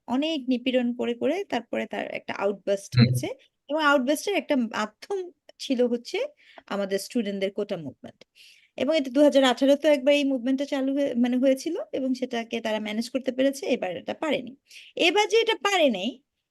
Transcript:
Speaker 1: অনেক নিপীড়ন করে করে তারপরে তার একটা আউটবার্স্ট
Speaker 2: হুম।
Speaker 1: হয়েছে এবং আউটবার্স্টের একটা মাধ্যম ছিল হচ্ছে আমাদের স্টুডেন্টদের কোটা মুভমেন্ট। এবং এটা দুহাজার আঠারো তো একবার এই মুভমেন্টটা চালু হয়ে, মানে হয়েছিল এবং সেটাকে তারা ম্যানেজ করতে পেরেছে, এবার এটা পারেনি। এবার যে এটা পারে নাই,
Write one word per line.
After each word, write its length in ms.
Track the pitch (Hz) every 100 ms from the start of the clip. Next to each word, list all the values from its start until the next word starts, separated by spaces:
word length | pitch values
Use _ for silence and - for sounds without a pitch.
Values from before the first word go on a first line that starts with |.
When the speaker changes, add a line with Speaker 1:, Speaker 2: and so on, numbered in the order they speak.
| -
Speaker 1:
অনেক 380 | 247 311 320 254
নিপীড়ন 460 | 247 254 254 240
করে 200 | 240 233
করে 300 | 240 240 349
তারপরে 420 | 403 240 226 226 220
তার 240 | 202 -
একটা 220 | - -
আউটবার্স্ট 640 | - 202 196 - 196 - 123
Speaker 2:
হুম। 80 |
Speaker 1:
হয়েছে 240 | 120 127 349 523 _ _ _
এবং 140 | 302
আউটবার্স্টের 520 | 302 285 247 302 -
একটা 220 | 370 - 285
মাধ্যম 760 | 220 214 214 - - 392 185 - _ _
ছিল 280 | - 247 247
হচ্ছে 320 | 240 - 381 587 - _ - -
আমাদের 320 | 202 196 196
স্টুডেন্টদের 540 | - 247 202 202 190
কোটা 240 | 196 208 180
মুভমেন্ট। 480 | 143 - - - - _ - _ _ -
এবং 200 | 254 320
এটা 140 | 262
দুহাজার 340 | 247 294 262
আঠারো 320 | 269 240 277 285
তো 120 | 311
একবার 260 | 294 254
এই 100 | 285
মুভমেন্টটা 400 | 277 269 240 269
চালু 300 | 285 285 269
হয়ে, 200 | 277 277
মানে 220 | 233 247 254
হয়েছিল 400 | 269 269 330 359 640
এবং 220 | 311 262
সেটাকে 460 | 254 262 233 226 233
তারা 200 | 220 214
ম্যানেজ 300 | 214 214 233
করতে 220 | 262 -
পেরেছে, 340 | 247 269 269 -
এবার 300 | 240 185 175
এটা 180 | -
পারেনি। 420 | - 320 233 - - _ - - -
এবার 320 | 330 392 427
যে 120 | 427
এটা 140 | 440
পারে 360 | 453 403 381 294
নাই, 280 | 196 208 - _ _ _